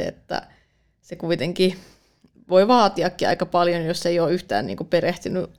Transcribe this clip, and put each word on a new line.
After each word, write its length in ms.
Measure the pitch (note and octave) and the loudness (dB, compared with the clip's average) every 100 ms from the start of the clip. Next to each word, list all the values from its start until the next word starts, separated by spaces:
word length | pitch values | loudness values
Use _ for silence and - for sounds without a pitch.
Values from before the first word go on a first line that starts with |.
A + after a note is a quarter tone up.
että 380 | - - - - - _ _ _ _ _ | -6 -10 -10 -10 -10 _ _ _ _ _
se 140 | - E3+ | -20 -10
kuitenkin 600 | E3 E3+ E3 F3 F#3 F#3 - _ _ _ _ _ - | -4 -2 -2 0 0 0 -12 _ _ _ _ _ 2
voi 200 | F3+ G#3 | 4 6
vaatiakin 600 | B3 G3+ F3+ E3 - G2 | 6 4 2 -4 0 -2
aika 180 | - F3 | 0 -2
paljon, 380 | F3 F3 F3 | 0 2 0
jos 220 | D#3+ F3 F3 | -2 -4 -2
ei 140 | F3 | 0
ole 120 | D3+ | 0
yhtään 340 | F3+ - G#2 G#2 | -2 -2 -4 -4
niinku 180 | G2 | -8
perehtynyt 640 | - E3+ D#3+ F3 - F3+ E3 | -2 -2 0 -4 -6 -6 -6